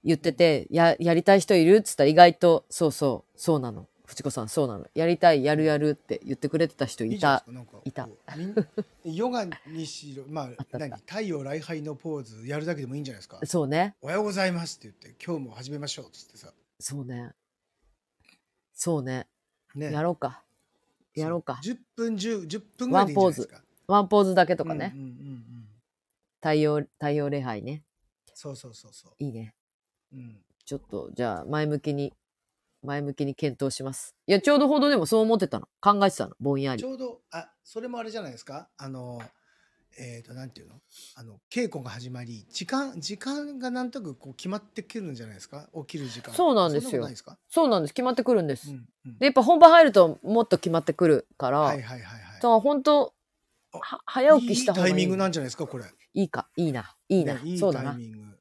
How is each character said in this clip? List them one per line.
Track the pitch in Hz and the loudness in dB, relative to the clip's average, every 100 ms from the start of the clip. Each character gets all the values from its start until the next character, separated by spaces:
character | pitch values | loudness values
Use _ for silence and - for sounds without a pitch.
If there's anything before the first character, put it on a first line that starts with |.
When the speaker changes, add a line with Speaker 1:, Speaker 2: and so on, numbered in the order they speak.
Speaker 1:
言 | - 156 | 0 0
っ | |
て | 170 | 0
て、 | 139 170 143 - | 4 4 4 0
「や、 | 165 170 - | 4 4 4
や | 170 | 2
り | 165 | 2
た | 175 196 | 6 4
い | |
人 | - | 6
い | 190 | 4
る？」 | 160 208 | 8 6
っ | |
つ | 208 | 4
っ | - | 2
た | |
ら、 | 143 | 4
意 | 156 | 10
外 | 175 | 8
と、 | 170 175 165 _ | 8 4 4 _
そ | - 160 | -2 -2
う | |
そ | - 143 117 _ | 0 -2 -2 _
う、 | _ | _
そ | - 156 | -2 -2
う | |
な | 127 | -2
の。 | 107 - _ | -10 -16 _
藤 | - - | -20 -10
子 | 143 | -8
さ | 131 | -8
ん、 | 110 | -6
そ | - | -4
う | 135 | -4
な | 101 | -6
の。 | - | -10
「や | - 165 | -4 -2
り | 175 | 4
た | - | 4
い、 | 151 | 4
や | 135 | 2
る、 | 151 | 2
や | 156 151 | 2 2
る」 | 151 | 0
っ | |
て | 147 _ 107 | -2 _ -10
言 | - | -6
っ | 135 | -6
て | 143 | -4
く | 160 | 0
れ | 160 | -2
て | |
た | - 131 | -2 -8
人 | - | -4
い | 113 | -6
た。 | |
Speaker 2:
い | 202 | 0
い | |
じ | 151 | 2
ゃ | |
な | 135 | 2
い | |
で | |
す | - | -2
か、 | |
な | 127 | -20
ん | 120 | -20
か、 | - | -14
Speaker 1:
い | - | -12
た。 | 135 120 | -12 -14
Speaker 2:
こ | 107 - | -16 -18
う、 | 143 | -12
み | 180 | -6
ん-、 | 214 160 - - | -4 -4 -8 -12
Speaker 1:
<laughs> | _ 165 160 | _ -12 -6
Speaker 2:
ヨ | 247 | -4
ガ | 247 190 - - | -4 -8 -12 -14
に | 160 151 | -12 -12
し | - 147 135 | -14 -16 -18
ろ、 | 135 | -12
ま | 156 | -10
あ、 | 131 | -10
Speaker 1:
あ | |
っ | 123 | -12
た | |
あ | |
っ | 135 | -14
た。 | - | -10
Speaker 2:
何、 | 147 104 - | -12 -14 -12
太 | 190 | -8
陽 | 214 156 | -6 -6
礼 | 135 151 | -8 -10
拝 | 151 160 | -8 -10
の | 147 | -10
ポ | 143 165 151 | -12 -10 -10
ー | |
ズ | 113 110 117 | -12 -16 -10
や | 147 | -8
る | 160 | -6
だ | |
け | 156 | -8
で | 127 | -8
も | 139 | -10
い | |
い | |
ん | |
じ | 139 | -12
ゃ | |
な | 107 | -14
い | |
で | |
す | - | -20
か。 | - | -14
Speaker 1:
そ | 151 175 | -4 -2
う | 139 | 0
ね。 | 156 196 - | -2 -2 -6
Speaker 2:
「お | 135 | -6
は | |
よ | 185 | -4
う | |
ご | 214 | -4
ざ | 196 | -2
い | 190 | -2
ま | 175 165 | -2 -8
す」 | - | -14
っ | 107 | -20
て | _ | _
言 | 117 | -20
っ | |
て、 | _ | _
「今 | - 165 | -8 -8
日 | |
も | 127 | -8
始 | 110 127 | -14 -12
め | 147 | -10
ま | 143 | -10
し | - | -12
ょ | |
う」 | 113 | -14
っ | |
つ | - - | -20 -20
っ | |
て | - | -20
さ。 | - _ _ _ | -20 _ _ _
Speaker 1:
そ | - 143 | -12 -10
う | |
ね。 | 127 123 120 _ _ _ _ _ _ _ _ _ _ _ _ _ _ | -10 -12 -14 _ _ _ _ _ _ _ _ _ _ _ _ _ _
そ | - 175 160 | -8 -4 -2
う | |
ね。 | 127 131 - _ _ _ _ 139 | -4 -8 -10 _ _ _ _ -10
Speaker 2:
ね。 | 151 | -6
Speaker 1:
や | 147 | -2
ろ | 170 | -2
う | 175 | -2
か。 | 127 131 _ _ _ _ _ _ _ | -8 -10 _ _ _ _ _ _ _
や | - 156 | -8 -6
ろ | 170 | -6
う | |
か。 | - 127 | -6 -10
Speaker 2:
そ | 170 | -10
う。 | |
十 | 254 _ | -12 _
分、 | - 233 214 | -8 -6 -4
十、 | 214 214 165 | -4 -6 -6
十 | 196 | -12
分 | - _ 247 | -12 _ 0
ぐ | 190 | 2
ら | |
い | 196 | 2
で | |
い | |
い | 147 | 4
ん | |
じ | |
ゃ | 185 | 2
な | |
い | 143 | 2
で | |
す | 113 | -8
か。 | |
Speaker 1:
ワ | - | -12
ン | |
ポ | |
ー | |
ズ。 | _ _ - | _ _ 2
ワ | 202 | 2
ン | 190 | 4
ポ | 208 | 4
ー | |
ズ | 190 | 4
だ | 185 175 | 4 4
け | 175 | 2
と | |
か | 160 | -2
ね。 | 156 156 | -4 -6
Speaker 2:
う | 135 | -10
ん | |
う | |
ん | 131 | -16
う | |
ん | |
う | 123 139 | -16 -16
ん。 | 127 117 120 110 _ _ _ _ _ _ _ | -16 -16 -20 -20 _ _ _ _ _ _ _
Speaker 1:
太 | 160 | 0
陽、 | 151 151 151 147 _ | 2 2 0 -4 _
太 | 147 | -4
陽 | 147 143 | -2 -2
礼 | 143 | -4
拝 | 127 107 | -6 -10
ね。 | 120 151 _ _ _ _ _ | -10 -14 _ _ _ _ _
Speaker 2:
そ | - 143 | -20 -16
う | 135 | -16
そ | 127 | -20
う | |
そ | 110 110 | -20 -20
う | |
そ | - _ | -20 _
う。 | _ | _
Speaker 1:
い | 143 | -10
い | |
ね。 | 113 110 _ _ _ _ _ _ | -10 -16 _ _ _ _ _ _
Speaker 2:
う | 135 | -20
ん。 | 120 104 _ _ | -20 -20 _ _
Speaker 1:
ち | - | -14
ょ | 139 | -14
っ | _ | _
と、 | 98 65 | -14 -12
じ | - | -6
ゃ | 120 90 | -6 -6
あ、 | |
前 | 73 151 151 | -6 -4 -4
向 | 147 | -4
き | 151 | -4
に、 | 143 143 _ _ _ _ _ _ _ | -6 -6 _ _ _ _ _ _ _
前 | 135 143 | -10 -8
向 | 143 | -8
き | 135 | -6
に | 139 | -6
検 | 131 151 123 | -4 -6 -4
討 | 135 | -6
し | - | -4
ま | 131 | -10
す。 | 135 - _ - | -12 -16 _ 0
い | |
や、 | 196 | 2
ち | 240 | 4
ょ | 294 | 4
う | |
ど | 277 | 4
ほ | 302 | 2
ど | 285 | 2
で | 269 | 2
も | 156 | 2
そ | 220 | 2
う | |
思 | 220 226 | 2 2
っ | |
て | 185 | 0
た | 104 | -6
の。 | - _ | -10 _
考 | 202 202 | 2 4
え | 196 | 2
て | - | 0
た | 98 | -8
の。 | - | -4
ぼ | 131 | -2
ん | 139 | 0
や | 135 | -2
り。 | 127 | -4
Speaker 2:
ち | |
ょ | 254 | -6
う | 262 | -10
ど、 | 254 - _ | -12 -14 _
あ、 | 165 165 _ | -16 -16 _
そ | _ 220 | _ -14
れ | 247 | -12
も | 240 | -10
あ | |
れ | 220 | -10
じ | 220 | -10
ゃ | |
な | 165 | -12
い | |
で | 117 | -16
す | |
か。 | - 139 175 _ | -16 -18 -18 _
あ | 139 | -14
の、 | 131 123 120 113 _ _ _ _ _ _ - | -12 -12 -14 -16 _ _ _ _ _ _ -20
え | 127 120 | -18 -18
ー | 113 | -18
と、 | |
な | 123 131 | -18 -18
ん | |
て | - | -18
い | |
う | 85 | -20
の？ | 123 _ - - - | -20 _ -20 -20 -20
あ | |
の、 | 117 101 _ | -20 -20 _
稽 | 233 226 | -6 -4
古 | 151 | -6
が | 123 | -12
始 | 107 123 | -14 -14
ま | 123 | -14
り、 | 120 113 101 | -14 -16 -14
時 | - | -12
間、 | 175 269 277 170 | -6 -6 -6 -10
時 | 147 208 | -12 -10
間 | 262 285 294 277 | -8 -8 -10 -10
が | 254 | -8
な | 247 | -8
ん | 254 | -8
と | 269 | -10
な | 180 | -12
く | |
こ | 131 135 | -14 -18
う | |
決 | 131 185 | -12 -10
ま | 202 | -10
っ | |
て | 202 - | _ -18
く | - 226 | -14 -12
る | 180 | -12
ん | |
じ | 123 | -12
ゃ | 113 | -16
な | |
い | |
で | 98 | -20
す | - | -20
か？ | 139 147 160 143 | -20 -16 -16 -12
起 | 156 | -10
き | |
る | 135 | -10
時 | 117 | -12
間。 | - | -8
Speaker 1:
そ | - 349 | 0 2
う | |
な | 226 175 | 4 2
ん | |
で | 147 | 0
す | |
よ。 | 254 | -4
Speaker 2:
そ | 139 | -6
ん | |
な | |
こ | |
と | |
な | 117 | -6
い | |
で | 123 | -12
す | |
か？ | - - _ | -20 -20 _
Speaker 1:
そ | - | 0
う | 302 | 2
な | 202 | 2
ん | |
で | 147 | 0
す。 | |
決 | - | -2
ま | 254 | -2
っ | |
て | 247 | 0
く | 247 | 2
る | 226 | 2
ん | 156 | 0
で | 131 | -6
す。 | 147 | -8
Speaker 2:
う | |
ん | 135 117 _ | -16 -18 _
う | 131 | -20
ん。 | 113 | -4
Speaker 1:
で、 | 269 | 2
や | |
っ | |
ぱ | 269 | 2
本 | 233 339 | 4 10
番 | 330 | 12
入 | 339 | 12
る | 311 | 10
と | 202 170 - | 8 6 4
も | 165 226 | -2 0
っ | 233 | 2
と | 180 | 0
決 | 180 | 2
ま | 165 | 0
っ | |
て | 156 | 0
く | 151 175 | 2 4
る | 143 - _ | 4 0 _
か | 131 | -2
ら、 | 143 | 2
Speaker 2:
は | 147 | 2
い | 143 | 0
は | 113 123 | -8 -16
い | |
は | |
い | |
は | 95 113 | -16 -20
い。 | - - | -20 -2
Speaker 1:
だ | |
か | 240 | 4
ら | 226 | 6
本 | 240 294 | 4 2
当、 | 285 294 - _ _ _ _ _ _ | 4 4 4 _ _ _ _ _ _
Speaker 2:
あ、 | 160 | -16
Speaker 1:
は、 | - - - | -12 -12 -6
早 | 269 277 302 | 2 8 8
起 | 240 | 6
き | 240 | 0
し | |
た | 247 | 0
方 | 185 | 2
が | 185 | 2
い | |
い。 | |
Speaker 2:
い | |
い | 185 | 2
タ | |
イ | |
ミ | 180 | 0
ン | |
グ | 185 | 0
な | 190 | 0
ん | |
じ | 165 | -2
ゃ | |
な | |
い | 131 | -6
で | |
す | - | -8
か、 | 156 | -8
こ | 127 | -8
れ。 | 104 _ _ | -14 _ _
Speaker 1:
い | - | -2
い | 190 | -2
か、 | 131 - - | -4 -8 -4
い | 165 | -2
い | |
な、 | 127 104 _ _ | -2 -8 _ _
い | 190 | 0
い | 151 | 2
な。 | |
Speaker 2:
ね、 | 135 | -4
い | 151 | -6
い | 180 | -2
Speaker 1:
そ | 190 | 0
う | |
だ | 135 | 0
な。 | 135 | -4
Speaker 2:
タ | 120 | -8
イ | |
ミ | 113 | -12
ン | |
グ。 | 107 104 98 | -18 -20 -20